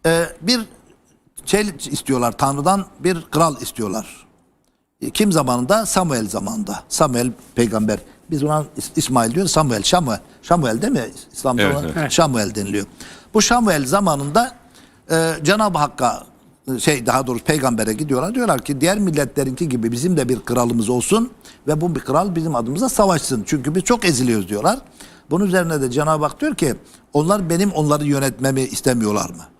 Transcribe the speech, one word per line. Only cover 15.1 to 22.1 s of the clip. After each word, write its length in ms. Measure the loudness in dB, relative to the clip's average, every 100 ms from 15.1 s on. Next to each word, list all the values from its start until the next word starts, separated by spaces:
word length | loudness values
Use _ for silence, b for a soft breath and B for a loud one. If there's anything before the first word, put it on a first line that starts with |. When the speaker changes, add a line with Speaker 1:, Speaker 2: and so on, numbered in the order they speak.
Speaker 1:
e, 220 | 0 0 0
Cenab-ı 340 | 0 2 2 2
Hakk'a, 460 | 0 0 0 -2 -12 _ _ _ -8 -2
e, 40 |
şey, 260 | 0 0 2
daha 220 | 0 0
doğrusu 160 | -4
peygambere 500 | 0 0 2 0 0
gidiyorlar. 420 | -2 0 0 0 -2
Diyorlar 260 | 0 0
ki 200 | -2 -2
diğer 180 | 0 2
milletlerinki 680 | 0 0 0 -2 -4 -2 -4
gibi 220 | -2 -2
bizim 260 | -2 0 0
de 120 | 0
bir 100 | -2
kralımız 500 | 0 0 2 2 2
olsun 420 | 0 2 2 0 -6 B B -4
ve 140 | -2
bu 140 | 0 -4
bir 40 |
kral 360 | 0